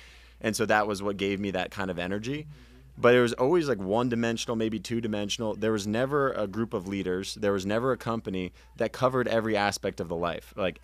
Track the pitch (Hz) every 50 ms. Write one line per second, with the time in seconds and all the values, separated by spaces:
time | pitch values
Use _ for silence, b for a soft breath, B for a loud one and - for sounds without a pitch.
0 | B B B B B B B B - 113 104 - 110 101 107 107 107 107 104 95
1 | 101 104 101 92 98 98 101 95 101 101 92 92 90 - - 101 98 95 90 82
2 | 85 92 98 104 107 123 139 151 156 B B B B B B B B B B -
3 | - 120 123 123 123 117 117 - 127 135 175 180 156 143 120 95 98 92 101 117
4 | 123 127 117 113 117 117 117 113 - - 120 110 110 110 110 107 92 - 117 117
5 | 117 110 104 104 104 101 - - 117 107 101 101 107 110 110 107 98 104 104 113
6 | 131 135 147 147 139 135 - - 107 98 95 110 117 110 - 104 87 95 98 98
7 | 92 92 90 92 95 - - 110 110 101 101 98 92 98 104 113 120 135 123 -
8 | - 120 113 113 - 110 95 92 92 87 b b b b b - 117 107 - -
9 | 127 127 131 127 123 107 107 113 107 113 110 101 101 101 95 - - 98 90 -
10 | 95 82 85 85 85 85 80 78 - - - 107 98 90 82 -